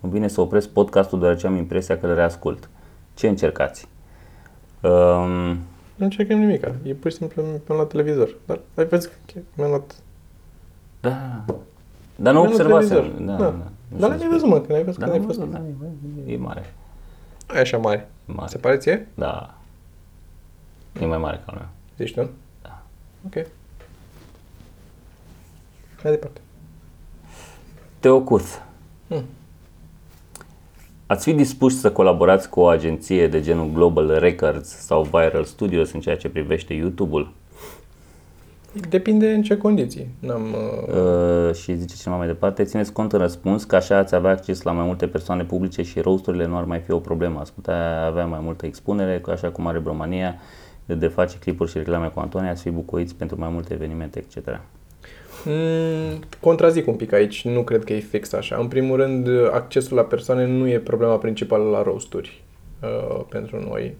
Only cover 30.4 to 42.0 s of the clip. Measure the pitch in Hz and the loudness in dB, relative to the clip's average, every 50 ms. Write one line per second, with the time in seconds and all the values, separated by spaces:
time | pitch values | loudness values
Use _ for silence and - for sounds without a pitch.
30.4 | - - - - - - - - - - - - - - 101 101 - 147 160 147 | -20 -20 -20 -20 -20 -20 -20 -20 -20 -20 -20 -20 -4 -4 -2 -2 2 0 4 4
31.4 | 139 127 - - - 131 - - - 107 101 - 98 95 87 82 85 90 95 98 | 4 2 2 4 4 4 4 6 2 2 4 6 6 6 6 6 6 6 6 6
32.4 | 95 - - - 87 87 85 82 78 82 80 78 - - 95 92 85 80 78 78 | 4 0 2 4 6 6 6 6 2 0 -4 -4 -2 0 2 4 4 4 4 0
33.4 | 76 78 82 82 80 80 78 80 85 87 85 80 78 78 78 78 78 90 85 - | 0 2 0 0 0 -2 2 4 4 4 6 4 2 4 2 4 4 4 2 4
34.4 | - 78 73 73 71 - - - - - 82 78 78 76 76 85 82 80 76 82 | 0 0 0 -2 -6 -12 -16 -18 -6 0 0 0 0 2 2 4 4 4 2 0
35.4 | 78 76 - - 110 104 87 85 80 76 - 80 78 - 80 76 - 80 - 82 | -4 -4 -6 -6 -4 -2 0 0 0 0 -2 -8 -4 -4 -4 -4 -4 -6 -6 -6
36.4 | 78 73 82 80 - - 82 78 80 90 87 - 104 82 76 76 73 - - - | -4 -2 -2 -4 -4 -6 -6 -4 -4 -4 -2 -2 -4 -2 -2 -2 -4 -4 -10 -20
37.4 | - - - - - - - - - - - - - - - - - - - - | -20 -20 -20 -20 -20 -20 -20 -20 -20 -20 -20 -20 -20 -20 -20 -20 -20 -20 -20 -20
38.4 | - - - - - - - 208 185 170 170 185 185 - 214 214 214 220 220 214 | -20 -20 -20 -20 -20 -16 -14 -12 -10 0 0 0 2 4 4 4 4 4 2 2
39.4 | 214 214 208 208 - 208 208 190 131 120 - - 131 127 123 - - 127 123 117 | 2 2 0 2 2 2 2 2 2 -2 -4 -10 -12 -12 -12 -12 -8 -6 -6 -6
40.4 | 110 110 110 110 110 107 110 110 - - - - 92 90 87 87 87 87 87 87 | -4 -6 -6 -4 -4 -6 -6 -6 -6 -2 0 2 4 4 4 4 4 4 4 4
41.4 | 85 85 82 82 - - 92 85 87 87 - - | 4 2 0 -2 -4 -6 -4 -4 -4 -8 -10 -10